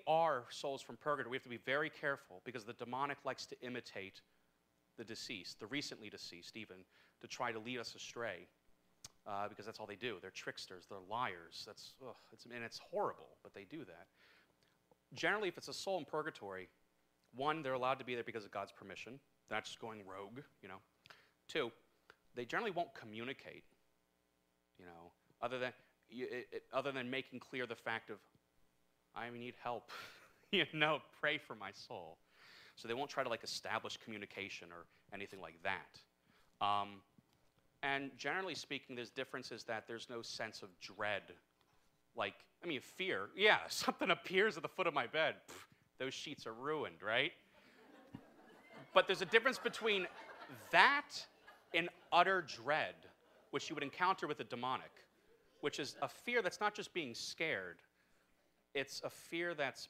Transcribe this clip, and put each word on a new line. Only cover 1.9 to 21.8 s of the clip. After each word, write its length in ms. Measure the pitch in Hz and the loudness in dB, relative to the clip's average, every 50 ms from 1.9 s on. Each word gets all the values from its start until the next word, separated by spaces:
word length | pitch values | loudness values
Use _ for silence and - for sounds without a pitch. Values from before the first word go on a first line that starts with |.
| - - - 147 139 131 - - 90 92 - | -2 -2 -2 -2 -2 -2 -4 -12 -16 -14 -10
because 180 | 127 117 127 104 | -8 -8 -8 -6
the 100 | 110 117 | -8 -8
demonic 440 | - 120 117 123 127 139 143 139 - - | -8 -8 -6 -2 0 0 0 -2 -2 -2
likes 200 | 135 127 - - - | -4 -4 -4 -6 -10
to 140 | 139 - | -10 -8
imitate 600 | - 123 127 123 - - - 107 95 98 - - - _ _ _ _ _ _ _ _ _ _ _ _ _ _ - | -6 -6 -6 -6 -6 -8 -8 -10 -10 -10 -12 -16 -20 _ _ _ _ _ _ _ _ _ _ _ _ _ _ -12
the 60 | 117 | -10
deceased, 560 | 107 113 - - - 131 95 87 - - - | -8 -8 -8 -6 -6 -6 -6 -8 -10 -12 -10
the 80 | 117 101 | -8 -6
recently 420 | 139 147 139 - 135 - 113 107 | -4 -4 -4 -4 -6 -10 -12 -12
deceased 460 | 95 92 - - - 87 85 - - | -12 -12 -12 -12 -14 -14 -14 -14 -12
even, 220 | 113 107 - - 92 92 - _ - - - _ _ | -12 -12 -12 -12 -16 -18 -20 _ -20 -20 -20 _ _
to 80 | - 117 | -14 -10
try 240 | - - 131 120 | -4 -2 -2 0
to 80 | 113 113 | -2 -2
lead 200 | 110 120 127 123 | -4 -4 -4 -4
us 140 | 113 - - | -6 -6 -8
astray, 540 | 113 - - - 120 117 110 95 87 90 - _ _ _ - - _ _ _ _ _ - - _ _ - 107 | -10 -12 -10 -6 -4 -4 -4 -4 -6 -10 -16 _ _ _ -20 -20 _ _ _ _ _ -18 -18 _ _ -8 -4
uh, 200 | 104 101 101 104 | -2 -2 -2 -2
because 180 | 107 - 104 | -4 -8 -10
that's 140 | 107 110 - | -10 -10 -8
all 60 | 110 | -8
they 100 | 101 101 | -8 -6
do. 220 | 95 113 127 107 87 | -4 -4 -4 -4 -4
They're 100 | 92 95 | -8 -10
tricksters, 540 | - - - - 131 - - - 95 90 82 - | -10 -8 -6 -6 -6 -6 -8 -10 -12 -14 -14 -12
they're 80 | - 98 92 90 | -12 -12 -8 -4
liars. 540 | 107 117 127 113 92 85 82 82 - - - | -2 0 0 0 -2 -4 -10 -14 -12 -12 -12
That's, 280 | 110 101 - - - - - 135 | -12 -12 -14 -16 -18 -16 -14 -14
ugh, 100 | 123 104 - - - | -14 -14 -14 -18 -20
it's, 140 | - - - | -20 -20 -14
and 180 | 123 120 120 117 | -10 -8 -8 -6
it's 160 | 113 - - | -6 -8 -10
horrible, 580 | - - - 202 202 135 - - - - - - - | -10 -4 0 2 2 2 0 -2 -8 -20 -20 -20 -20
but 100 | 98 - | -16 -14
they 120 | 101 101 | -14 -14
do 140 | 95 - 165 | -12 -10 -12
that. 280 | 131 90 85 85 87 - _ _ - - - - - _ _ _ _ _ _ _ _ _ - _ _ - - | -12 -12 -14 -16 -18 -20 _ _ -20 -20 -20 -20 -20 _ _ _ _ _ _ _ _ _ -20 _ _ -14 -4
Generally, 360 | 120 - 165 196 214 214 180 | 0 2 2 4 2 2 -2
if 80 | - - | -2 -4
it's 100 | - - | -8 -8
a 60 | 131 | -8
soul 260 | - - 196 196 180 | -6 -2 -2 -2 -2
in 60 | 147 | -2
purgatory, 640 | - - 151 151 156 143 - 110 98 95 92 92 - _ _ _ _ _ _ _ _ _ _ _ _ - | -2 -2 -2 -2 -2 -4 -8 -8 -8 -8 -8 -10 -12 _ _ _ _ _ _ _ _ _ _ _ _ -6
one, 260 | 117 135 151 156 160 | -2 0 0 2 2
they're 120 | 156 131 131 | 0 0 0
allowed 260 | 127 123 127 135 127 | 2 4 4 2 2
to 60 | 127 | 0
be 100 | 113 123 | -2 -2
there 80 | 120 110 | -2 -2
because 220 | - 107 113 101 | -2 -4 -6 -6
of 60 | 95 | -6
God's 200 | - 101 101 101 | -4 -4 -4 -6
permission. 480 | - - 107 98 90 - - 110 123 139 - _ _ _ _ - | -8 -12 -12 -12 -10 -10 -10 -12 -12 -14 -16 _ _ _ _ -2
They're 100 | 110 107 | -2 -2
not 80 | - | -2
just 140 | - - - | -2 -8 -8
going 200 | - 113 110 107 98 92 | -8 -8 -8 -8 -10 -10
rogue, 360 | 95 98 101 101 117 127 - - _ _ | -10 -10 -10 -10 -10 -12 -14 -14 _ _
you 80 | - 98 | -14 -12
know. 80 | 95 95 - _ _ _ - - - - - _ _ _ _ - | -12 -12 -14 _ _ _ -20 -20 -20 -20 -20 _ _ _ _ -2
Two, 240 | - - 131 117 117 - | 0 0 0 0 -2 -8